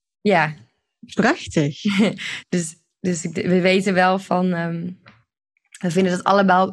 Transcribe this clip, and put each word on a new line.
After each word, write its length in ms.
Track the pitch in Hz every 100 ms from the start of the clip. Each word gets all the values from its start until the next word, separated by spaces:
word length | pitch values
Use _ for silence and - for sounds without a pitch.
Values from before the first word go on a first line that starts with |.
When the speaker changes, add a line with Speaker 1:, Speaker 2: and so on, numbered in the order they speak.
| _ _
Speaker 1:
Ja. 340 | 208 175 156 156 - _ _ _ -
Speaker 2:
Prachtig. 640 | - 220 349 - 165 143 - 208 196 208
Speaker 1:
<laughs> 360 | - - - -
Dus, 280 | 180 160 - _ _
dus 240 | 180 170
ik, 100 | 170
we 260 | 160 180 180
weten 340 | 180 190 196
wel 240 | 180 185 190
van, 340 | 190 180 185
ehm, 400 | 170 170 170 175 185 - _ _ _ _ _ _ -
we 120 | 180
vinden 220 | 170 190
dat 120 | 180
allebei, 480 | - 196 196 180 190